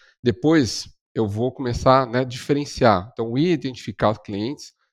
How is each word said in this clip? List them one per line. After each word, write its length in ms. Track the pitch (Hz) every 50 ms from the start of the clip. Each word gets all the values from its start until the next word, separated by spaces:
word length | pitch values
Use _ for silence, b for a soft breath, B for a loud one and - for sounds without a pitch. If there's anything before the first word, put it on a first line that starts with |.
| b b b b -
Depois, 640 | 120 - - - 151 165 160 131 101 - - - - - _ _ _ -
eu 120 | 107 110 104
vou 240 | 101 110 120 131
começar, 540 | - - 135 123 117 - - 135 131 135 131
né, 140 | 113 113 123
a 40 | 131
diferenciar. 840 | 127 123 - - - 147 143 143 - - - 131 113 101 90 95 -
Então, 240 | - - 113 113 117
identificar 760 | 135 160 180 170 131 143 135 123 - - - 107 - 117 107
os 80 | 110 -
clientes, 520 | - - 104 98 107 123 147 - - - _ _ _ _